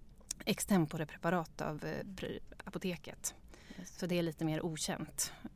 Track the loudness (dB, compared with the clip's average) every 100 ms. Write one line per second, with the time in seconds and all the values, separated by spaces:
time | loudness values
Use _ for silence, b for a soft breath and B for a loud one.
0 | -18 -10 -6 -2 2 2 6 6 6 2
1 | -2 0 4 4 2 -2 -2 -2 -2 -2
2 | -4 -4 -4 -4 -8 -10 -6 -4 -2 -4
3 | -6 -6 -6 -6 -14 B B B -10 -2
4 | 2 4 4 2 2 2 0 0 0 0
5 | -2 -2 -2 B -8